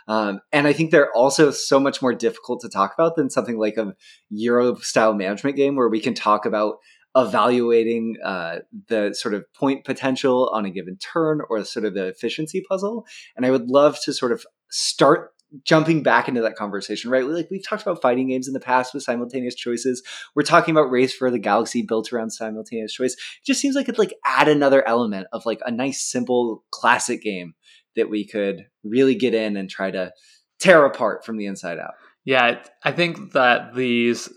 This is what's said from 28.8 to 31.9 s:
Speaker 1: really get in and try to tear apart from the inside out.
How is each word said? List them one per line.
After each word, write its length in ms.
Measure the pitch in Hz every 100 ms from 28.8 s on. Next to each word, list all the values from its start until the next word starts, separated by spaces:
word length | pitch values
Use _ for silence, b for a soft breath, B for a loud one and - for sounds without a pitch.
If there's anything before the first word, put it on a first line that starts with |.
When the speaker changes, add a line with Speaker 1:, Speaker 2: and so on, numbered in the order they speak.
Speaker 1:
really 300 | 107 120 135
get 220 | 117 123 110
in 200 | 107 101
and 140 | 95
try 220 | - 95
to 200 | 95 90 b b b _ -
tear 260 | 185 165 139
apart 380 | - 113 -
from 140 | - 113
the 80 | 101
inside 320 | 95 90 85
out. 160 | 82